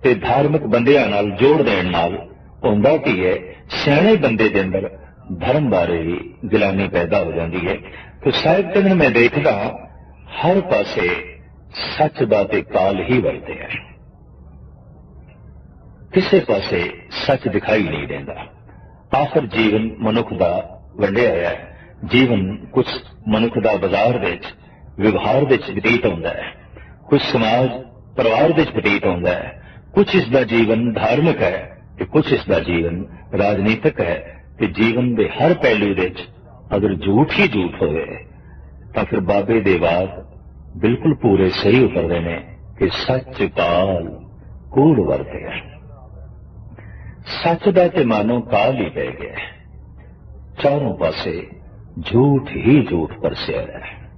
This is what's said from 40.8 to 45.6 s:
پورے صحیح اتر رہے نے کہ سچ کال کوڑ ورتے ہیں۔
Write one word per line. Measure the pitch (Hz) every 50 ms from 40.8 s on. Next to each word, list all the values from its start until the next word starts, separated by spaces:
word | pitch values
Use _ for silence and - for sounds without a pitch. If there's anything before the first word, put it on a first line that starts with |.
| 101 107 120 127 - 160 147
پورے | 127 - 120 98 92 95 92
صحیح | 90 - - 101 107 127 131
اتر | 104 87 90 82
رہے | 82 87 85
نے | 82 85 85 78 - - - - - - - -
کہ | - -
سچ | - - - - 127 127 123 131 127 - 104 90 -
کال | - 87 85 85 87 92 98 95 87 85 85 - - - - - - - - - - - -
کوڑ | - 135 139 160 156 117
ورتے | 90 76 69 67 69 - - -
ہیں۔ | - - - -